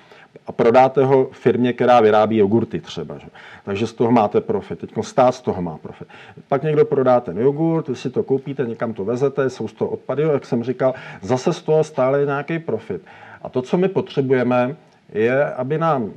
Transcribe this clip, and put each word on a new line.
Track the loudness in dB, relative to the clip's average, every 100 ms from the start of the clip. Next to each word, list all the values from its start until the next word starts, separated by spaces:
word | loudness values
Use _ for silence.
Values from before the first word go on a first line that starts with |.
| -20 -20 -20 -20 -10
a |
prodáte | 0 4 6 6 4
ho | 4 4 2
firmě, | 0 0 2 0
která | 2 4 6
vyrábí | 6 4 4 2
jogurty | 2 2 0 -6
třeba, | -10 -12 -10 -14
že? | -18 -20 -20 -16
Takže | -8 -4 -6
z |
toho | 0 2
máte | 4 4 0
profit. | -2 -4 -6 -12
Teďko | -8 -8
stát | -4 2 2
z | 2
toho | -4 -4
má | -6 -10
profit. | -16 -18 -20 -20 -20 -20 -4
Pak | -2
někdo | 0 2
prodá | 2 2 2 2
ten | 0 0
jogurt, | 0 0 0 0 -4
vy | -6
si | -4
to | -4
koupíte, | -2 -4 -4 -6 -6
někam | -6 -6
to | -6
vezete, | -6 -2 -2 0 -4
jsou | -4 -10
z |
toho | -6 -6
odpady, | -6 -6 -2
jak | 0 -2 -2
jsem | -4
říkal, | -4 -2 -2 -2 -10 -12
zase | -4 -2 -2
z | -4
toho | 0 0
stále | 0 0 0 0
je | 0
nějaký | -4 -6 -8
profit. | -6 -8 -6 -12 -12 -20 -20 -16
A | -8
to, | -6
co | -2 0
my | 0
potřebujeme, | -2 -4 -4 0 0 2 0 0 -6 _ _ _
je, | -2 0 0 -2
aby | -4 -6 -2
nám | 0 0 -4